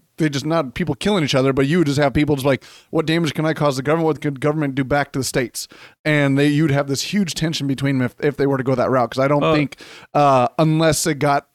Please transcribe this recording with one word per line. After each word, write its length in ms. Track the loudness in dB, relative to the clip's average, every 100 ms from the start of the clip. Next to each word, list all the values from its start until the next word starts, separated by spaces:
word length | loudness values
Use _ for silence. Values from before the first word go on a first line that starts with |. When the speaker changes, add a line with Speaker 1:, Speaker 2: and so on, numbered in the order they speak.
| _ -4
Speaker 1:
they 120 | -2
just 160 | -2 -2
not 260 | -2 -2
people 220 | -6 -6
killing 280 | -4 -2 0
each 120 | 0
other, 180 | 2 2
but 140 | 2 2
you 100 | 2
would 100 | 2
just 120 | 2
have 160 | 2
people 220 | 2 0 0
just 100 | 0
like, 180 | -2 -4 -20 _
"What 160 | -2
damage 300 | 0 0 0
can 100 | -2
I 80 | -2
cause 240 | 0 0 0
the 60 |
government? 240 | -2 0 0
What 140 | -2
can 100 | -4
government 420 | -2 -2 -2 -2
do 80 | -2
back 300 | 0 -2 -2
to 60 | -4
the 60 |
states?" 440 | -4 -2 -4 -6 -14 -18 -20 _ -2
And 320 | 2 2 2
they, 100 | 2
you'd 220 | 2 2
have 160 | 0 0
this 160 | -4
huge 320 | -2 -2 -2
tension 320 | -2 -4 -2 -4
between 320 | -2 0 0
them 80 | -2
if, 80 | -2
if 140 | -2 0
they 80 | 0
were 100 | 0
to 80 |
go 100 | 0
that 140 | 0 2
route. 220 | 0 0
'Cause 80 | 0
I 100 | 0
don't 140 | 2
Speaker 2:
Uh, 100 | 2
Speaker 1:
think, 240 | 0 -2 -8 -20 -20 -4
uh, 340 | 2 4 4 2 2
unless 480 | 2 2 2 0 -2
it 120 | -2
got 300 | 0 0 -4